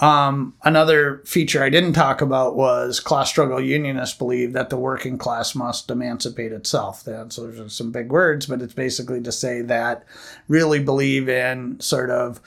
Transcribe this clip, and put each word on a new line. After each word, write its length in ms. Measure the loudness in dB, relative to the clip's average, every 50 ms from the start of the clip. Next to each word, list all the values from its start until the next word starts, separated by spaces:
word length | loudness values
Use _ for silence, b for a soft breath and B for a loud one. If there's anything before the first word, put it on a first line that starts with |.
Um, 520 | 6 6 6 6 4 4 2 0 -2 -4 -4 _ 2
another 580 | 4 6 6 6 6 6 6 4 2 0 -6 -6
feature 360 | -2 0 0 2 2 2 2
I 60 | 2
didn't 240 | 4 4 4 4 4
talk 300 | 4 4 4 4 2 2
about 340 | 0 2 2 2 2 2 2
was 460 | 2 2 2 2 2 0 -2 -4 -4
class 260 | 0 0 0 2 0 0
struggle 300 | 2 2 2 2 2 0
unionists 580 | 0 0 0 0 0 -2 -4 -4 -4 -6 -6
believe 360 | -4 -4 -2 0 0 0 0 -2
that 160 | -4 -4 -2
the 80 | -4
working 400 | -4 -2 -2 -4 -4 -6 -6 -6
class 360 | -4 -4 -4 -2 -2 -4 -4 -4
must 360 | -4 -4 -6 -6 -6 -6 -6
emancipate 640 | -4 -4 -4 -4 -6 -6 -6 -6 -6 -8 -8 -8 -8
itself. 500 | -8 -4 -2 -2 -2 -2 -4 -8 -12 -12
That's, 320 | -12 -12 -12 -12 -14 -14
those 240 | -14 -14 -14 -14 -16
are 80 | -14
some 240 | -12 -10 -10 -8 -8
big 180 | -6 -8 -4 0
words, 360 | 2 4 4 4 2 0 -4
but 160 | -6 -6 -6
it's 120 | -8 -8 -6
basically 480 | -4 -4 -4 -4 -6 -6 -6 -6 -6
to 100 | -6 -6 -6
say 280 | -4 -4 -4 -4 -4 -2
that 420 | -2 0 0 0 -2 -4 -6 -10 B B B B B B B B
really 340 | B 2 4 4 4 2 2
believe 460 | 2 2 2 2 2 2 2 0 0
in 540 | 0 0 0 0 -2 -2 -4 -6 -10 -10 -8
sort 300 | -4 -2 -2 0 0 0
of 280 | 0 0 -2 -2 -6 -10 -18